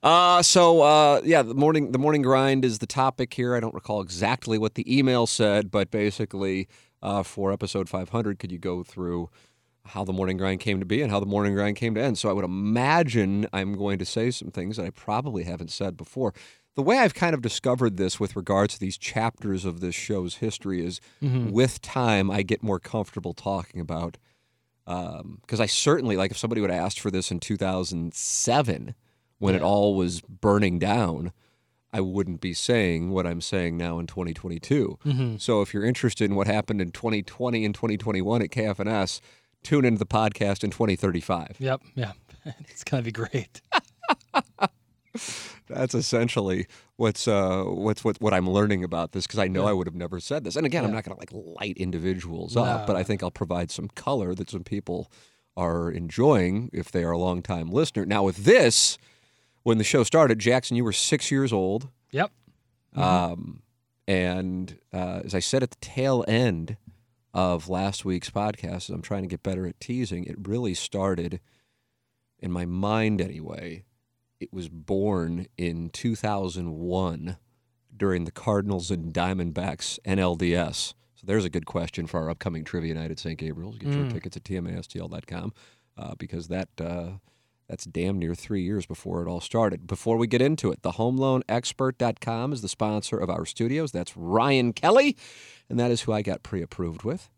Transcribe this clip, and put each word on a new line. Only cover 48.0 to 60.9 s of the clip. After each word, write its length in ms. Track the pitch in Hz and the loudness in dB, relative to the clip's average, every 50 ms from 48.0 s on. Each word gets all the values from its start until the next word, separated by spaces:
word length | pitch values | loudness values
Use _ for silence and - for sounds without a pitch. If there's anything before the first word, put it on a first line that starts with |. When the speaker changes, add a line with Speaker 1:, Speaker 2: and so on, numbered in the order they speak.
| - | 0
Speaker 1:
what, 180 | 113 101 - | -2 0 2
what 120 | 113 107 98 | 2 4 4
I'm 160 | 92 90 92 | 4 4 4
learning 340 | 92 101 104 104 104 92 90 | 4 4 4 4 2 0 0
about 280 | 87 80 85 85 80 | -2 -2 -2 -4 -2
this, 160 | - 95 90 - | -4 -6 -6 -4
'cause 120 | - 110 | 0 0
I 80 | 101 92 | 0 0
know 160 | 92 92 95 | 2 0 2
Speaker 2:
Yeah. 80 | 104 | 2
Speaker 1:
I 20 | 104 | 2
would 140 | 92 90 87 | 0 -2 -4
have 80 | 80 | -6
never 240 | 85 87 85 90 87 | -8 -8 -8 -8 -10
said 240 | - - 139 147 123 | -6 -4 -4 -4 -4
this. 120 | 92 87 | -4 -4
And 100 | 143 160 | -2 -2
again, 180 | 143 143 170 131 | 0 0 0 0
I'm 60 | 104 | 0
Speaker 2:
Yeah. 40 | 104 | -2
Speaker 1:
not 80 | 110 107 | -2 -6
gonna, 160 | - 98 - | -8 -12 -14
like, 120 | - - - | -14 -14 -14
light 420 | 92 80 82 85 - - 107 92 - | -14 -14 -14 -12 -8 -6 -6 -4 -4
individuals 760 | 95 90 87 85 80 92 95 92 85 85 82 85 87 85 - | -4 -4 -4 -2 -2 -2 -2 -2 -4 -10 -10 -10 -8 -2 0
up, 320 | 117 117 120 117 113 107 - | 0 2 2 0 -2 0 0
but 80 | 104 | 0
I 40 | 92 | 0
Speaker 2:
Nah. 60 | 92 | 0
Speaker 1:
think 180 | - 107 95 - | -2 -2 -2 -2
I'll 80 | 107 | -6
provide 380 | - - 104 82 87 87 90 82 | -4 -6 -4 -4 -2 -4 -4 -4
some 180 | - - 82 98 | -6 -10 -10 -10
color 440 | - - - - 139 131 101 90 90 | -12 -8 -4 -2 -2 -2 -2 -2 -4
that 140 | 92 - - | -6 -8 -8
some 140 | - 98 90 | -8 -10 -8
people 480 | - - 101 - - 90 87 - _ _ - - _ _ _ _ _ _ - | -6 -8 -8 -6 -6 -6 -6 -6 _ _ -20 -20 _ _ _ _ _ _ -4
are 340 | 92 85 85 85 85 85 | -2 0 0 0 -2 -2
enjoying 800 | 82 85 85 82 - - 117 143 147 110 90 87 92 104 120 120 | -4 -4 -6 -6 -2 2 4 6 6 6 4 2 0 -2 -4 -6
if 200 | - - 85 - | -8 -8 -10 -4
they 120 | - 92 85 | -4 -2 -2
are 80 | 85 | 0
a 60 | 85 85 | 0 0
longtime 520 | 87 92 90 90 87 - 98 87 80 82 | 0 0 0 -2 -4 -4 -6 -6 -4 -2
listener. 340 | 90 127 160 156 - - 98 | 0 0 0 0 -2 -4 -2
Now, 180 | 82 104 104 98 | 0 2 2 2
with 220 | 98 90 - 101 | 2 0 2 6
this, 520 | 113 220 254 170 120 113 - - - - - _ _ _ _ _ _ _ _ _ _ _ _ _ | 8 8 8 8 6 6 6 4 2 2 -2 _ _ _ _ _ _ _ _ _ _ _ _ _
when 140 | 113 117 110 | 2 4 4
the 40 | 107 | 4
show 200 | - - 143 120 | 4 4 4 4
started, 360 | - - 160 160 135 113 113 | 6 6 6 6 6 6 4
Jackson, 380 | 110 120 120 127 123 - 127 120 | 4 4 4 4 2 0 0 0
you 80 | 123 | 0
were 80 | 113 | 0